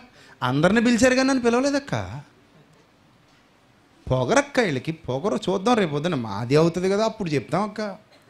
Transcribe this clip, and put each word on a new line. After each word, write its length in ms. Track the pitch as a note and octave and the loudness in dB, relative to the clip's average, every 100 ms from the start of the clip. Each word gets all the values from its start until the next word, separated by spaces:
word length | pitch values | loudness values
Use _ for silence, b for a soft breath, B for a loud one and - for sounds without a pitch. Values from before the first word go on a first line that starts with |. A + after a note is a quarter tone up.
| - b b - | -8 b b -6
అందరిని 420 | B2+ C3+ F3+ A#3 | -2 2 4 4
పిలిచారు 300 | A#3 A3+ B3+ | 4 4 4
కానీ 140 | B3+ C4 | 4 2
నన్ను 160 | C4 | 2
పిలవలేదక్క." 760 | A#3 A#3+ C#4 C#4 - A#2 F#2+ C3+ - _ _ _ _ _ _ _ _ _ _ _ _ _ _ _ _ _ - | 2 2 0 -2 -2 -6 -6 -10 -14 _ _ _ _ _ _ _ _ _ _ _ _ _ _ _ _ _ -2
పొగరక్క 500 | B2+ B2+ C4 C#4+ C4 | -2 2 0 2 0
వీళ్ళకి, 320 | G3+ B2+ D#3 | 0 -2 -6
పొగరు. 440 | D#3+ - C3+ G3 A#3+ | -8 -6 -4 -2 -2
చూద్దాం 400 | F3+ F#3+ G#3+ A3+ | -2 -2 2 2
రేపు 140 | E3+ | 0
పొద్దున 240 | D3 F3 | -2 -2
మాది 420 | C#3+ A2 G2+ A#2+ D3+ | -4 -4 -6 2 4
అవుతుంది 340 | E3+ F3+ F#3+ | 4 2 -2
కదా, 140 | G3+ | 0
అప్పుడు 260 | A3 G#3+ E3+ | -2 -4 -4
చెప్తాం 320 | C#3 - F3 | -4 -2 -4
అక్క. 340 | G#3 G#3 G#3 F3+ _ _ | -4 -6 -10 -12 _ _